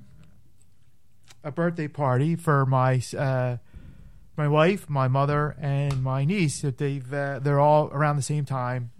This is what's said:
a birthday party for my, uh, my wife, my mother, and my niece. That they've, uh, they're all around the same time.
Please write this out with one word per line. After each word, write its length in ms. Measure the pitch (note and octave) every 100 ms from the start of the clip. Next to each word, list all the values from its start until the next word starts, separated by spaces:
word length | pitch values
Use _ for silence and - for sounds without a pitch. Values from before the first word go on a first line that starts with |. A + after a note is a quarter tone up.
| - - - - - - - - - - - - - -
a 80 | D3+
birthday 360 | C3+ E3+ E3+ D3+
party 480 | - C#3+ B2 D3+ E3
for 300 | E3 C#3+ C3
my, 360 | C3 C3 B2+ A#2 -
uh, 400 | C#3 C3 B2+ A#2+ - - - - - - - -
my 120 | D3
wife, 420 | D3+ D#3+ G3 -
my 180 | D3 C3
mother, 480 | C3 C#3+ D3 D3 C3+
and 420 | D3 C#3 C#3+ C3+
my 220 | C3 C3 C#3
niece. 360 | G#3 D#3+ -
That 160 | D3 B2
they've, 360 | C#3+ C#3 B2+
uh, 260 | C#3+ C#3 C#3
they're 200 | C#3 C#3+
all 280 | D3 D3+ D3+
around 220 | C#3 D3+ D3
the 60 |
same 220 | B2+ D3+ C#3
time. 460 | C3+ B2 B2+ A#2+ -